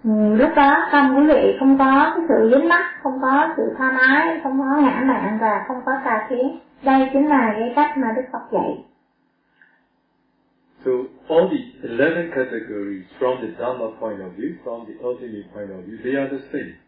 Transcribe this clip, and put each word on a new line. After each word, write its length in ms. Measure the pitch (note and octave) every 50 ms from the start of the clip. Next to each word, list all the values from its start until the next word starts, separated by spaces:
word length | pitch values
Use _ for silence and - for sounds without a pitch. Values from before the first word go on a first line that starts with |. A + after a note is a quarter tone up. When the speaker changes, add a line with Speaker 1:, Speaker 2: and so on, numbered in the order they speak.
| -
Speaker 1:
ừ, 60 | A3+ G#3+ G#3+ G#3+ G#3 G#3+
lúc 140 | A3 C4+ D#4 -
đó 320 | D4 C#4+ C#4 D4+ E4 - -
tâm 240 | - D4 C#4 C4 C4
quý 100 | C#4 D4
vị 280 | D#4 D4 - G3 G3 G3 -
không 180 | C4+ C4+ C4+
có 360 | C4+ C4+ C4 C4+ C#4 D4+ D#4 -
cái 100 | F#4+ E4 C#4+
sự 220 | B3 A3+ A3 A3 B3
dính 160 | C#4 E4 E4+
mắc, 240 | E4+ F4+ - - - - -
không 180 | C#4 B3+ C4
có 320 | C4+ C4 C4+ D4 D#4 D#4+ -
sự 60 | C#4 A3 - -
tham 200 | B3+ C4 C4 C4
ái, 420 | C4 C4 C4 C#4 D4 D#4+ E4 E4 D#4+ -
không 160 | C4+ C4 C4+
có 220 | C#4 C4+ C#4 D4+
ngã 200 | C#4+ B3+ A#3 A3+ C4
mạn 320 | C4+ A#3 G3+ F3+ G3 G#3+ A3
và 240 | A3+ A3 G#3 G3 -
không 140 | - C4 B3 -
có 60 | B3+ C4+ C4+ B3+
tà 220 | - D4+ - G#3+ -
kiến. 300 | C4 A#3+ B3+ D4 - - _ _ _ _ -
Đây 260 | C4 C4+ C4+ C4 C4 C#4
chính 140 | C4+ D4
là 260 | D4+ D4 C4 A#3 A3 G#3 G#3+
cái 140 | A3+ B3 B3
cách 220 | D4 D4 D4 D4
mà 100 | C#4 B3+ A3+ A#3
Đức 60 | B3+ B3+ - -
Phật 180 | - - -
dạy. 320 | A3+ F3+ - - C#3+ - - _ _ _ _ _ _ _ _ _ _ _ _ _ _ _ _ _ _ _ _ _ _ _ _ _ _ _ _ _ _ _ _ _ _ _ _ _ _ _ -
Speaker 2:
So 60 | C3 B2+ B2 C3+ - - _ _ -
all 200 | - D#3+ F#3 F#3+
the 400 | D#3+ C3 - - - - - A#2
eleven 420 | A#2 A#2 C#3 D#3+ E3 F3 E3+ E3
categories 760 | - C#3 B2+ - A#2+ A2+ G#2+ - G#2+ G#2 G2+ G2+ G2+ F#2+ F2+ _ - -
from 160 | C3 B2+ B2+ B2
the 60 | A2+ A2 A2 -
Dhamma 260 | - B2 B2+ B2 A2+ A2 G#2+ -
point 200 | A2+ A2 G#2 G2
of 100 | F#2+ F#2 F2+
view, 140 | G2 A#2+ D#3 F3 - -
from 200 | B2+ A#2 A#2 A2+
the 80 | G#2+ A2 - A#2+
ultimate 400 | B2 B2 A2+ B2+ A#2 G#2+ G2+ G2+ - -
point 160 | G#2 G#2 G2
of 120 | F#2+ F#2 F2+
view, 120 | G2 A2 A2+ A2+
they 120 | B2+ C3+
are 140 | C#3 C3+ C3+
the 140 | C#3 C3 - - -
same. 200 | C#3 - F2 - _ _